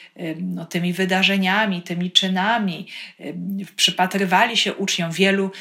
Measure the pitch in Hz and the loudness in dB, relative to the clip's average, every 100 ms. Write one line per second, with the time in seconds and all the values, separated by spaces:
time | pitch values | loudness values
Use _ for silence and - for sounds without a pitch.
0 | - - 165 165 180 175 165 180 175 175 | -20 -10 -8 -6 -6 -6 -4 -2 -2 0
1 | 190 190 196 196 185 202 214 180 - 175 | 0 2 2 2 2 2 2 -2 -4 -4
2 | 180 - 190 185 202 233 196 156 - - | 0 2 2 2 2 2 0 -4 -8 -16
3 | - - 185 175 180 196 196 - - - | -18 -14 -10 -8 -6 -6 -6 2 2 4
4 | 185 196 196 185 240 226 208 - 196 - | 0 2 2 4 4 2 -2 -2 -2 -2
5 | 165 165 190 196 190 - | -2 2 2 2 0 -6